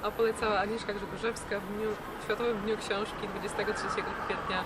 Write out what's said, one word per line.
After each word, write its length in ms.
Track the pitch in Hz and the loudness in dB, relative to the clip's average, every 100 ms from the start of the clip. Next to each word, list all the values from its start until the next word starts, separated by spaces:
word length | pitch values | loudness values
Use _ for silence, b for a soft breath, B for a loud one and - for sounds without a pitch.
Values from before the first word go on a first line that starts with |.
A 80 | 208 | -2
polecała 480 | 208 226 220 226 202 | 4 4 4 4 4
Agnieszka 340 | 202 226 - | 4 0 -2
Grzegorzewska 680 | 202 190 190 226 226 - 202 | -4 -4 -2 -2 -2 -2 -2
w 140 | 190 | -2
dniu, 160 | 208 220 214 - - - | -2 0 -2 -4 -8 -2
Światowym 320 | 208 240 220 | 2 2 2
Dniu 200 | 202 214 | 2 0
Książki 500 | - 202 208 - 208 | 0 0 0 -4 -4
dwudziestego 460 | 190 202 - 202 | -4 -4 -2 0
trzeciego 340 | 214 - - - - - | 0 0 0 -2 -2 -2
kwietnia 380 | 190 - 185 | -2 0 0